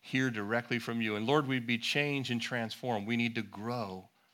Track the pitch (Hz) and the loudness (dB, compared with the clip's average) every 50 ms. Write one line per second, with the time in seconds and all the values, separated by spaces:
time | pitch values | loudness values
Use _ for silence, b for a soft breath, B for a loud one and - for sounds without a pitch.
0 | b - - 131 131 131 117 107 101 101 113 117 117 - 123 117 113 - 117 117 | b -2 0 2 2 2 0 0 0 0 0 0 0 0 -2 -2 0 -2 -2 0
1 | 113 110 107 104 107 117 143 151 147 131 135 127 120 117 120 117 - - - 147 | 0 0 0 0 2 4 4 4 4 4 0 0 0 0 0 0 0 0 2 2
2 | 147 147 143 139 131 123 123 117 117 - 131 120 113 110 - - - 127 120 107 | 2 2 0 -2 -2 0 -2 -2 -2 -2 -2 -2 -2 -2 -4 -4 -2 -2 0 0
3 | 101 104 120 117 117 117 117 113 107 98 95 98 104 117 120 123 113 98 95 92 | 0 0 0 2 2 0 0 -2 -6 -6 -8 -8 -6 -6 -4 -4 -4 -6 -8 -10
4 | 90 - _ _ _ _ | -12 -14 _ _ _ _